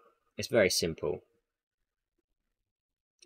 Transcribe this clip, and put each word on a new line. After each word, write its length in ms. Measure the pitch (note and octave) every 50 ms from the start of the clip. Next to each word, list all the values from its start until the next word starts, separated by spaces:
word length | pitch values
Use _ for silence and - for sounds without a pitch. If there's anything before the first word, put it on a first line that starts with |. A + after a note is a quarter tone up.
| - - _ _ _ _ -
It's 120 | - G#2 -
very 220 | B2 A#2 G2 -
simple. 520 | - - F#2+ E2+ D#2+ - - D2+ - F#2 - _ _ _ _ _ _ _ _ _ _ _ _ _ _ _ _ _ _ _ _ _ _ _ _ _ _ _ _ _ _ _ _ _ _ _ _ _ _ _ -